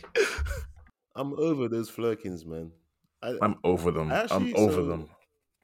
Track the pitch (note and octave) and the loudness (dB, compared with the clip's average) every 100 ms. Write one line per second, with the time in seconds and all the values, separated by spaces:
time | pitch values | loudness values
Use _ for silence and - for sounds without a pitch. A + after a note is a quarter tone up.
0 | - - G4+ - - C5 - - - _ | -2 0 0 0 -4 -6 -10 -16 -20 _
1 | _ - C#3 C#3+ D#3+ D3 A#2+ A2+ A2 - | _ -8 -6 0 0 2 0 -2 -4 -2
2 | A#2 A2 G2+ F2+ E2 D#2+ E2 - _ _ | -2 -2 -4 -10 -8 -10 -10 -14 _ _
3 | _ _ A#2 B2 G#2 G2+ E2+ F2+ E2+ E2 | _ _ -8 0 0 2 2 2 2 2
4 | D#2 - - F#2+ A#3+ A#3 G#2+ F2+ E2+ E2 | 2 0 2 0 2 4 4 4 0 -2
5 | D#2+ - _ _ _ _ | -8 -16 _ _ _ _